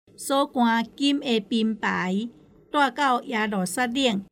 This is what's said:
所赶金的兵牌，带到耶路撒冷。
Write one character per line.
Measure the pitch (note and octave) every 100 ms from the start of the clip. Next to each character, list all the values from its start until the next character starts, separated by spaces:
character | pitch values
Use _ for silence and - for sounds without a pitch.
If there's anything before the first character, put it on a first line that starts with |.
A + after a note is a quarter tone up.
| _
所 | - - C#4 C#4+
赶 | C4 A#3 A3+ A#3
金 | - C#4 C#4+
的 | C4+ A3+
兵 | A3 A3+ A3
牌， | A3 G3+ F#3 F3+ G3 A#3+ - - - _
带 | D4 C4+
到 | A#3+ C#4 B3
耶 | C#4+ A3+ G#3+
路 | G#3 F#3
撒 | - B3
冷。 | B3 C4 G3 -